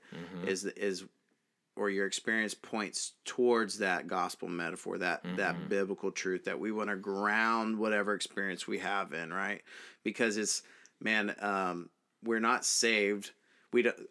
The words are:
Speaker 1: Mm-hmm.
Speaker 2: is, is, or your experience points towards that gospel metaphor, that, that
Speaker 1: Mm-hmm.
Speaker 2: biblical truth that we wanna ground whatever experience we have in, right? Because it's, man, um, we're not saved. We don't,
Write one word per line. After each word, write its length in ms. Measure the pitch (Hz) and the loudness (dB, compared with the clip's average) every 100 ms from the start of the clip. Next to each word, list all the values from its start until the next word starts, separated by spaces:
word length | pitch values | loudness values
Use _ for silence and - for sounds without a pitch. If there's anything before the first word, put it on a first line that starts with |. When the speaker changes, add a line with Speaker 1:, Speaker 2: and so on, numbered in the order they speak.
| - | -10
Speaker 1:
Mm-hmm. 340 | - 85 95 95 | -14 -12 -6 -2
Speaker 2:
is, 160 | 95 | -2
is, 400 | 98 - 101 90 95 _ _ _ _ _ _ - | -2 -2 -2 -2 -8 _ _ _ _ _ _ -4
or 120 | 104 | 0
your 160 | 98 98 | 0 0
experience 460 | - - 113 107 | -2 0 0 0
points 600 | - - 110 101 - - - | -4 -4 -4 -2 -4 -6 -8
towards 540 | - - 123 117 107 101 | -8 2 6 6 2 0
that 280 | 98 87 80 | 0 0 0
gospel 420 | 92 90 - 90 | -2 -2 -4 -6
metaphor, 500 | 85 85 90 90 90 | -4 -4 -6 -6 -2
that, 240 | 90 82 90 90 | 0 0 -2 0
that 180 | 92 | 0
Speaker 1:
Mm-hmm. 140 | 85 80 | 0 -2
Speaker 2:
biblical 420 | 98 98 95 98 | 0 0 -2 -4
truth 340 | - 95 90 | -4 -2 -2
that 140 | - 82 | -2 -4
we 140 | 104 | -2
wanna 240 | 107 104 98 | -2 -2 -2
ground 800 | 101 98 104 107 113 113 110 110 | -2 0 2 4 4 2 2 0
whatever 340 | 110 107 101 | 2 2 2
experience 520 | 98 - - 98 85 - | 0 -2 -4 -4 -4 -4
we 120 | 92 | -4
have 320 | 95 98 90 | -2 -2 -2
in, 180 | 78 82 | -4 -4
right? 300 | 90 98 95 - - - - | -4 -4 -4 -10 -18 -18 -6
Because 340 | 113 107 117 104 | -6 0 0 2
it's, 260 | 104 - - - - _ | 0 -2 -6 -18 -20 _
man, 340 | 107 110 101 - | 0 2 2 0
um, 480 | 101 98 92 87 85 _ _ _ | 0 2 0 -2 -8 _ _ _
we're 180 | 113 113 | -2 2
not 240 | 113 123 - | 4 2 2
saved. 640 | - 117 110 101 104 101 - _ _ _ | 2 4 6 4 2 -4 -14 _ _ _
We 100 | 120 | 4
don't, 140 | 120 - - | 4 0 -2